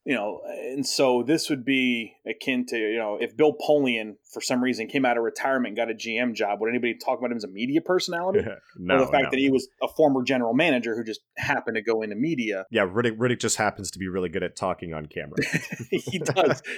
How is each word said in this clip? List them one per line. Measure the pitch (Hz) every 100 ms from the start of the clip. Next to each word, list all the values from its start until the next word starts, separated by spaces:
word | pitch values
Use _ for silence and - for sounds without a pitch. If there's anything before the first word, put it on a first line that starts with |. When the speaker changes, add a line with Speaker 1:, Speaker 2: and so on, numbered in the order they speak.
| -
Speaker 1:
You | 120
know, | 104 92 -
and | - - 135 127
so | - 135 123
this | 120 160 -
would | 139 120
be | 135 127 120 107 - 101
akin | 113 - 127 123
to, | 117
you | 107 113
know, | 107 104
if | 110 113
Bill | 151
Polian, | 147 - 147 135 113 107 101 _
for | -
some | - 127
reason, | 127 110 110
came | 139
out | 131 117
of | 113
retirement | - 135 135 117
and | 107
got | 113
a |
G | 110 117 113
M | 123
job, | 107 104 101
would | 110
anybody | 120 120 113
talk | - 120
about | 123
him | 117
as |
a | 101
media | 95 123 151
personality? | 170 180 175 170 185 202
Speaker 2:
<laughs> | - 98 - -
No, | 90 131
Speaker 1:
Or |
the | 131
fact | 143 139
Speaker 2:
no. |
Speaker 1:
that | 135
he | 139
was | 131 - _
a | 131
former | - 151 135
general | 123 131 120
manager | 123 170 127 117 113
who |
just | 113 104 _ -
happened | - 131 117 113
to |
go | 104 113
into | 107 101
media? | 151 147 110 95 95
Speaker 2:
Yeah, | 110 95
Riddick, | 101 120 110
Riddick | 123 120
just | 113 -
happens | 104 - 95
to | -
be | 92
really | 92 90
good | 92
at | 87 -
talking | 95 87 87
on | 78 76
camera. | - 73 - - -
Speaker 1:
<laughs> | - - 117
He | - - 185
does. | 151 139 156 - -